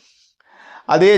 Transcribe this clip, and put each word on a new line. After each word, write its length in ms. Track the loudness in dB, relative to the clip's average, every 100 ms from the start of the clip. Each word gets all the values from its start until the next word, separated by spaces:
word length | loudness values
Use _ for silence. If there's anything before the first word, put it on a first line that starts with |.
| _ _ _ _ _ _ -20 -20 -6
அதே 260 | -2 0